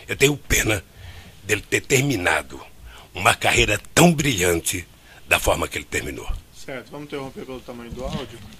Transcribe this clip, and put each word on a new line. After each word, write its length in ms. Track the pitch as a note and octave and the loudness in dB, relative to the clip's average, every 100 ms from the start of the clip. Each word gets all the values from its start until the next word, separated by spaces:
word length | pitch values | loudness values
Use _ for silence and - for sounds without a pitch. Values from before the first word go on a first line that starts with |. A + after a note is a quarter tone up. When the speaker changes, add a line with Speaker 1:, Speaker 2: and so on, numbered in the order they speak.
| - | -8
Speaker 1:
Eu 80 | |
tenho 220 | - C#3 C#3+ | 4 4 4
pena 480 | - - A2 G#2+ - - - - - - | 0 0 2 0 -4 -16 -18 -16 -18 -12
dele 200 | G#2 G#2+ | -4 -4
ter 180 | - G#2+ | 0 -2
terminado 800 | - C3 C#3+ A2+ F2 D#2 - C2+ - - - - - | 2 2 2 0 2 0 -2 -12 -16 -18 -18 -18 -16
uma 220 | F2+ G#2 | -2 2
carreira 460 | - G#2+ G#2+ A2+ G#2 - | 2 2 4 4 2 0
tão 220 | - E3+ | 6 8
brilhante 720 | D3+ C#3 G#2 F2+ E2+ - F#2 E2+ - - - - | 8 2 2 2 2 0 -6 -8 -16 -20 -12 0
da 120 | E2 | 0
forma 260 | - E2 D#2+ | 2 2 0
que 100 | - | -4
ele 80 | |
terminou. 460 | - G#2+ - - - - - | -4 -4 -4 -8 -6 -6 -8
Speaker 2:
Certo, 380 | - - C3 A2 | -16 -12 -12 -12
vamos 140 | C#3+ D3 | -14 -10
interromper 380 | D3 C3+ - | -8 -8 -10
pelo 140 | B2+ B2+ | -12 -12
tamanho 320 | A2+ A#2+ A#2 | -12 -14 -12
do 140 | A#2 | -8
áudio? 340 | C3 D3+ A#2+ A#2 - - | -6 -6 -8 -12 -16 -16